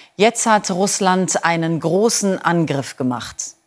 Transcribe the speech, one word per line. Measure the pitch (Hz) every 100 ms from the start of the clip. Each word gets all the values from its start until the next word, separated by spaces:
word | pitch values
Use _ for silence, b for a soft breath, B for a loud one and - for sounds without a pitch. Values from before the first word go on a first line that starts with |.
| B -
Jetzt | 220 233 233
hat | 208 -
Russland | 180 196 - 190 185 175 -
einen | 165 165 165 160
großen | 160 185 226 - 196 185
Angriff | - 170 151 139 123 -
gemacht. | 127 120 - - - -